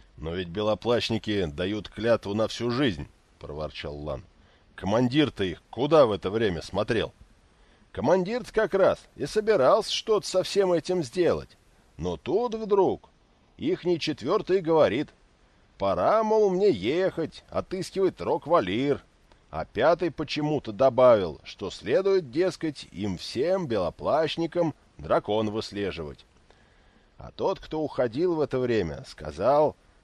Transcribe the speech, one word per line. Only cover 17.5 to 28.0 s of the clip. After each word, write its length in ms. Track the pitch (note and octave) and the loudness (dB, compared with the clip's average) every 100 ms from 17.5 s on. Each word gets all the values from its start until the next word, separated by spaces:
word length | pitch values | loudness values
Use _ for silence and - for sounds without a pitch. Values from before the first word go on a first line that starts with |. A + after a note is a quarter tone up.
отыскивать 720 | E3+ - F#3 D#3+ F#3+ F#3 - | -8 -6 -8 -6 -2 -2 0
Рок-Валир.' 840 | F#2 D#3+ C#3+ E3+ F#2 A2 C#3+ B2 - _ _ _ _ | -4 -4 0 0 2 0 0 -2 -6 _ _ _ _
А 140 | D#2+ | -10
пятый 460 | - G2 D3 F3 F3 | -6 0 2 2 0
почему-то 640 | D3 D3 D3 D3+ D#3 - | -4 -6 -4 -2 -4 -4
добавил, 680 | G2+ C3+ B2 B2+ A2 F2 C#2 | 2 2 6 8 6 2 -6
что 260 | - - F#2+ | -16 -12 -12
следует, 600 | - F#2+ E3 G3 G3 C3+ | -8 -2 0 2 0 0
дескать, 580 | C3+ F#3 - D#3+ - - | -2 -2 -2 -6 -8 -12
им 260 | - G#2 E2+ | -6 -6 -6
всем, 500 | - A2+ E3 F#3+ D3+ | -6 -2 0 0 -2
белоплащникам, 1080 | G#2 E2 - E2 D3 D3+ - E3 F3 E3 - _ - | -2 -2 -4 -2 0 0 -2 -4 -2 -2 -4 _ -10
дракон 520 | D#2 D#3 - G#2+ G#2+ | -2 -2 0 -2 0
выслеживать. 760 | G#2+ - G2+ F#2+ E2 D2+ - _ _ _ _ _ _ _ _ _ - | -4 -6 -6 -6 -6 -10 -14 _ _ _ _ _ _ _ _ _ -20
А 140 | - | -16
тот, 300 | - D3 - | -4 -4 -4
кто 200 | - D#3 | -6 -6
уходил 540 | D3+ - | -4 -2